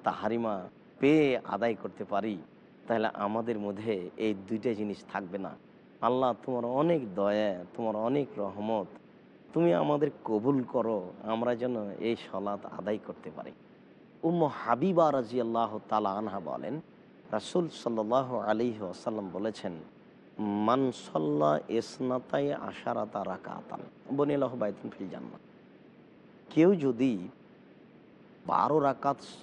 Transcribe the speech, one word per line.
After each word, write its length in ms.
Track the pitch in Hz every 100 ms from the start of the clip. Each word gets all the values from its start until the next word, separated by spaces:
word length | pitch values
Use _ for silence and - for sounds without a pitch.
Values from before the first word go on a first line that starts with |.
তাহারিমা 560 | 107 85 107 117 113 98 95 - - -
পেয়ে 380 | 135 156 143 123
আদায় 360 | - 101 117
করতে 300 | 107 98 -
পারি, 340 | 101 101 110 95 76 - - - -
তাহলে 200 | 113 110
আমাদের 440 | - 101 113 117 107
মধ্যে 520 | 101 101 113 98 90 -
এই 180 | 110 98 95
দুইটা 260 | 110 120
জিনিস 220 | 104 104 95 -
থাকবে 260 | 98 92 98
না। 120 | 90 - - - - -
"আল্লাহ, 340 | 113 127 131 113 -
তোমার 180 | 123
অনেক 500 | 120 131 165 160 117
দয়া, 500 | 92 101 104 104 90 90 -
তোমার 200 | 110 107
অনেক 320 | 113 143 135 -
রহমত, 480 | 101 98 107 110 87 - - - - - -
তুমি 200 | 160 170
আমাদের 360 | 170 151 147 147 -
কবুল 380 | - 107 123 139
করো, 500 | 117 123 113 107 90 -
আমরা 340 | 107 113 120 117
যেন 340 | 127 117 101
এই 260 | - 113 113 -
সলাৎ 340 | 95 101 101 -
আদায় 320 | - 95 107 -
করতে 240 | 90 90 78
পারি।" 160 | - - - - - - - -
উম্মু 280 | 165 170 151 -
হাবিবা 480 | 113 120 185 175 160
রাদিয়াল্লাহু 680 | 139 107 123 113 117 110 107 -
তাআলা 220 | 107 104
আনহা 300 | 98 107 95
বলেন, 400 | 80 62 73 147 - - - - -
রাসূল 380 | 107 - 180 165
সাল্লাল্লাহু 680 | - - 113 107 127 131 120
আলাইহি 440 | 104 107 123 107
ওয়াসাল্লাম 480 | 95 92 - 107 98
বলেছেন, 400 | 87 110 104 95 85 80 - - - - -
"মান 540 | 104 101 107 131 131 - -
সাল্লা 460 | - 156 147 151 151 -
ইসনাতাই 840 | 113 110 - 127 127 123 143 143
আশারাতা 720 | 147 98 - - 117 110 104
রাকাতান 560 | 95 92 - - - - - - -
বুনিয়ালাহু 440 | 139 147 143 127 123
বাইতুন 340 | 107 98 - -
ফিল 100 | 92
জান্নাহ।" 300 | - 62 - - - - - - - - - - - -
কেউ 200 | 151 170
যদি 540 | 190 135 117 131 101 90 - - - - - - - - - - - -
বারো 340 | - 113 156
রাকাত 360 | 139 131 139 131 - -